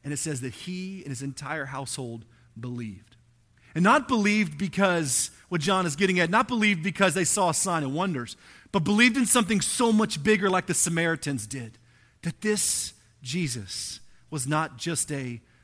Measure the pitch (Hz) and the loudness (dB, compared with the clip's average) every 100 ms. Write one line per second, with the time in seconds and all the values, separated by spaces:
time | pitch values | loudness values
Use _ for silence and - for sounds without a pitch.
0 | 139 143 160 139 127 - - 180 185 190 | -6 -6 -4 -4 -6 -10 -10 -8 -8 -12
1 | 143 123 139 131 139 156 135 135 135 - | -10 -8 -8 -8 -8 -8 -6 -8 -8 -8
2 | 123 117 - _ _ - 123 123 113 95 | -10 -12 -16 _ _ -14 -10 -8 -10 -12
3 | _ _ _ _ _ _ - 165 190 285 | _ _ _ _ _ _ -10 2 4 4
4 | 247 240 208 214 185 147 185 185 196 175 | 4 2 2 2 0 -2 -6 2 2 2
5 | 147 123 - - - 175 151 190 175 143 | 0 0 -2 -8 -6 -2 2 2 0 0
6 | 190 180 170 208 254 240 208 190 175 - | 2 2 2 2 2 2 2 2 -2 2
7 | 196 170 175 - 185 156 196 170 139 147 | 2 4 0 2 2 2 0 0 -2 -2
8 | 190 143 117 - - - - 196 160 208 | -2 -2 -6 -12 -20 -20 -4 -2 2 6
9 | 247 247 240 247 185 208 - - 233 214 | 6 6 4 4 4 2 0 2 4 4
10 | 214 156 143 214 196 185 175 156 175 165 | 4 0 2 4 4 2 2 0 2 2
11 | 170 165 - 135 107 139 117 - _ _ | 0 0 -2 -6 -6 -10 -12 -16 _ _
12 | _ _ 170 - 214 214 - - - - | _ _ -8 -4 -2 0 0 -2 -6 -12
13 | _ _ 127 160 156 120 95 - - - | _ _ -6 -2 -2 -4 -8 -10 -10 -12
14 | - - _ 151 127 151 160 123 170 160 | -18 -20 _ -6 -2 -2 -2 -6 -6 -4
15 | - 143 127 120 _ _ | -4 -6 -6 -10 _ _